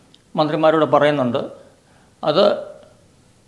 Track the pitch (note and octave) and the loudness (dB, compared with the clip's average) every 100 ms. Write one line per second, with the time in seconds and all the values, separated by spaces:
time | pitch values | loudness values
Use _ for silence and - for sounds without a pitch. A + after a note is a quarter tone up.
0 | _ _ _ E3 D3+ D3+ D#3 D#3 D3 C#3 | _ _ _ -4 -2 0 2 2 2 2
1 | D3 D3 B2 C3 A#3 - - _ _ _ | 2 0 -2 -4 -6 -14 -20 _ _ _
2 | _ _ D#3+ D3+ G#3 - - - - _ | _ _ -4 0 0 0 -8 -20 -20 _
3 | _ _ _ _ | _ _ _ _